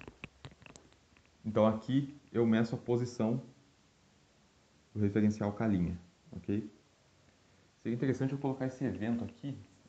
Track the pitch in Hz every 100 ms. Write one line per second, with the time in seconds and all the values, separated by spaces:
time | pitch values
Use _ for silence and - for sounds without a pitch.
0 | - - - _ - - - - - _
1 | _ _ _ _ 110 104 107 110 - 131
2 | 139 - - 110 113 110 117 127 - 120
3 | 123 - 110 131 - - _ _ _ _
4 | _ _ _ _ _ _ _ _ _ 107
5 | 104 107 107 107 104 101 113 95 85 87
6 | - _ - - - 101 - - _ _
7 | _ _ _ _ _ _ _ _ 113 117
8 | 135 123 135 139 139 135 131 - 131 92
9 | 107 117 104 - 139 113 - _